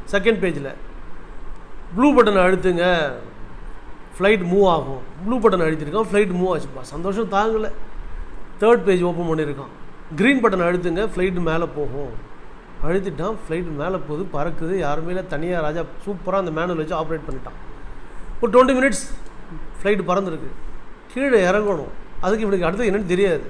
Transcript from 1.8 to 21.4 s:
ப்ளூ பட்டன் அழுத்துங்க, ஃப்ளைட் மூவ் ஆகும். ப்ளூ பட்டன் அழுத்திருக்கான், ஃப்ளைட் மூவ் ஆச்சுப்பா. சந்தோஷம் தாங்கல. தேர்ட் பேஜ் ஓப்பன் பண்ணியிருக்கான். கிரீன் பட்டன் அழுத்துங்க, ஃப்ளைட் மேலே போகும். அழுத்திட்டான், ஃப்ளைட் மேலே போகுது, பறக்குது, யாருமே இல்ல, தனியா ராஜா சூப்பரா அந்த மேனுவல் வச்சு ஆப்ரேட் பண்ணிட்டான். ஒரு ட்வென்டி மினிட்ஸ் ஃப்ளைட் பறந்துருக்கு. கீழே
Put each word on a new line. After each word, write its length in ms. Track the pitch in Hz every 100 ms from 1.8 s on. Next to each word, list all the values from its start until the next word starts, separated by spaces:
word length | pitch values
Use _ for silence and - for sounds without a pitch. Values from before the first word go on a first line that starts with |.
| - 170
ப்ளூ 120 | 285
பட்டன் 260 | 262 214 202
அழுத்துங்க, 400 | 180 190 185 175 180 175 147 120 107 - 113 - - - - - -
ஃப்ளைட் 300 | - 190 214 175
மூவ் 140 | 190 196
ஆகும். 340 | 160 131 135 - -
ப்ளூ 120 | 190 247
பட்டன் 260 | 214 185 160
அழுத்திருக்கான், 420 | 156 147 190 208
ஃப்ளைட் 220 | 202 208 180
மூவ் 120 | 185
ஆச்சுப்பா. 300 | 170 - -
சந்தோஷம் 460 | - 147 180 202 214
தாங்கல. 380 | 196 220 220 214 - - - - - - - - -
தேர்ட் 240 | 208 240 180
பேஜ் 160 | 185
ஓப்பன் 280 | 175 165 170
பண்ணியிருக்கான். 420 | 160 151 139 127 - - - - 156
கிரீன் 260 | 233 269
பட்டன் 220 | 226 190 175
அழுத்துங்க, 360 | 175 170 165 214
ஃப்ளைட் 280 | 180 185 180 170
மேலே 200 | 160 170 147
போகும். 360 | 139 131 135 113 - - - - - - 156
அழுத்திட்டான், 520 | 190 190 147 180 220
ஃப்ளைட் 260 | - 160 175 147
மேலே 240 | 160 190 143
போகுது, 180 | 151 -
பறக்குது, 420 | - 160 - 165 190
யாருமே 300 | 147 151 165
இல்ல, 140 | 185
தனியா 380 | 127 147 165 175
ராஜா 240 | 151 160 160 -
சூப்பரா 380 | 196 196 185 196
அந்த 120 | 180 156
மேனுவல் 240 | 180 165
வச்சு 140 | 156 170
ஆப்ரேட் 300 | 160 160 143
பண்ணிட்டான். 300 | 131 123 - - - - - - - - -
ஒரு 100 | 233
ட்வென்டி 240 | 233 262 262
மினிட்ஸ் 280 | 269 - - - - - - 160 - -
ஃப்ளைட் 220 | 196 208 175
பறந்துருக்கு. 400 | 180 190 156 - - - - - - -
கீழே 280 | - 277 233